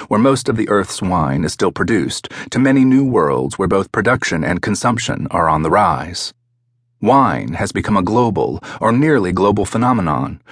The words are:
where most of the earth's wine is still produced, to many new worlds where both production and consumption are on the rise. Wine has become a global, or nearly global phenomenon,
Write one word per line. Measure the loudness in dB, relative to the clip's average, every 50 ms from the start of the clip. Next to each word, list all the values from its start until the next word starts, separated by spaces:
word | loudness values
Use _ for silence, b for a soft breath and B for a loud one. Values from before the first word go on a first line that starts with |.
| B B
where | 0 2
most | 4 2 2 2 0 -2
of | -2 -2
the | 0 0
earth's | 0 0 0 -2 -4 -6
wine | -4 -2 0 0 0 0 0 -2 -2
is | -4 -2
still | -2 -2 -2
produced, | 0 0 0 0 0 0 0 -2 -4 -8 -10 B B B B B
to | -2 0
many | 2 4 4 4 4
new | 4 4 4 2
worlds | 2 2 2 2 2 2 0 -2 -2 -2 -2
where | -2 0
both | 0 0 0 -2
production | -2 -2 0 2 0 0 0 -2 -4 -2 -2
and | -2 -2 -2
consumption | -2 -4 -4 -2 0 -2 -2 -2 -2 -4 -6 -6 -6 -4
are | -2 0 2 2
on | 2 2 2
the | 2
rise. | 2 2 4 2 0 -2 -4 -8 -10 -10 -10 -12 -14 _ _ _ _ _ _ _ _ _ _ _ _ _
Wine | 0 2 4 4 4 2 0 -2 -4 -6 -6
has | -6 -6 -4 -4
become | -4 -2 0 0 0
a | 0
global, | 2 2 2 2 2 0 0 -2 -2 -4 -8 B B B B
or | 0 0
nearly | 2 2 4 4 4 2 2 0 0
global | 2 2 2 2 2 0
phenomenon, | -2 -2 0 0 0 0 0 0 0 -2 -2 -4 -6 -8 -12 B B